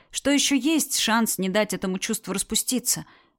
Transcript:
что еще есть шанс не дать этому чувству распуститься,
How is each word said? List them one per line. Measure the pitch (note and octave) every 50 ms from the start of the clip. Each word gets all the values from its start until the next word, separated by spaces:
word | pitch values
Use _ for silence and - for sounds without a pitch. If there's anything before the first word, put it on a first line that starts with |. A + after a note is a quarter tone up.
| - _
что | - - - C#4
еще | C#4+ C4+ - - C#4
есть | C4+ A#3 D#4 E4 D4 A3+ - - -
шанс | - A3+ G#3+ A#3 A3+ - - -
не | F#3+ F#3+
дать | F3+ G#3+ G#3+ G3+ F#3+
этому | F3+ - F#3+ F#3 F#3+
чувству | - - A3 - - F#3 F#3
распуститься, | G3 - - A3 - - - B3+ A#3 A#3+ - - - - - - - _ _ _